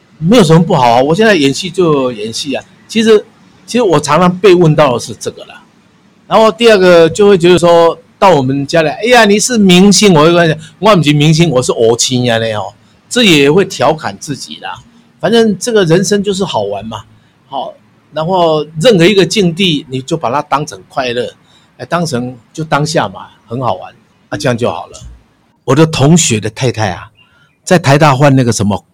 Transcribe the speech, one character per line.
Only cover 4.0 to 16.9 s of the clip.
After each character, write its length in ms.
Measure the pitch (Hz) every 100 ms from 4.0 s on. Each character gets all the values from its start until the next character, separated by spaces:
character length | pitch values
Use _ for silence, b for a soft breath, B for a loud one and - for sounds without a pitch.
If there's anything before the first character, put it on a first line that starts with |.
| 143 151
常 180 | 180 180
被 160 | 208
问 220 | 180 165 147
到 160 | 147
的 80 | 117
是 140 | -
这 160 | 107 110
个 120 | - -
啦。 160 | - _ _ _ _ _ _ -
然 100 | 196
后 140 | 220
第 180 | 190 233
二 60 | 208
个 320 | 180 175 165
就 180 | 160 202
会 120 | 196
觉 100 | 180
得 100 | 175
说， 400 | 170 170 165 151 _ -
到 160 | 202
我 80 | 151
们 240 | 131 139 139
家 160 | 165
来 100 | 151 131
，“哎 40 |
呀， 200 | 233 247
你 140 | 208 208
是 180 | 202 233
明 340 | 196 180 202
星。” 220 | 180 208
我 120 | 160
会 20 | 156
跟 100 | 175
他 100 | 170
讲 180 | 156 B B
，“我 160 | 202
不 80 | 196
是 120 | 147
明 180 | 151 151
星， 160 | 160 170
我 140 | 127
是 100 | 123
欧 240 | - 113 117
青 340 | - 127 123
啊。” 60 | 113
那 100 | 113
样， 140 | 104 95 - b b -
这 140 | 240
也 300 | 214 151 139
会 120 | 175 180
调 280 | - 127
侃 220 | 156 113 98
自 180 | - 127
己 200 | - 78
啦。 260 | 92 90 - b b _
反 100 | 165
正 260 | 226 226 185
这 120 | 247
个 140 | 220
人 200 | 170 170
生 180 | 196 208
就 100 | 202
是 120 | 190
好 180 | 175 120
玩 220 | 101 101
嘛， 200 | 110